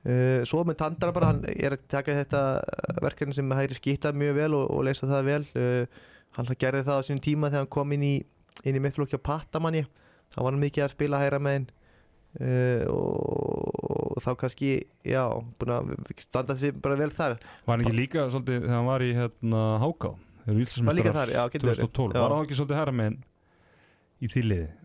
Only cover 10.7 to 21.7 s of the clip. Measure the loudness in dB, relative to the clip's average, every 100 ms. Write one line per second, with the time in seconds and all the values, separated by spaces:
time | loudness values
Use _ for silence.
10.7 | 2 -2 0 0 2 2 2 0 0 -4
11.7 | _ _ -20 _ _ _ -6 0 2 4
12.7 | 2 2 0 0 -2 -2 -2 -2 -2 -2
13.7 | -4 -2 -2 -2 -2 -4 -2 -4 -2 0
14.7 | 0 -4 _ -2 0 0 -2 -6 -6 -2
15.7 | 0 -2 -6 -10 -12 -4 -2 -2 0 0
16.7 | 0 0 2 0 0 -2 -2 -10 -8 0
17.7 | 2 4 2 0 0 0 0 0 0 2
18.7 | 2 2 2 2 0 -2 -2 0 2 2
19.7 | 2 0 -2 -6 -8 -18 -10 0 2 2
20.7 | 2 2 4 2 2 0 0 0 0 0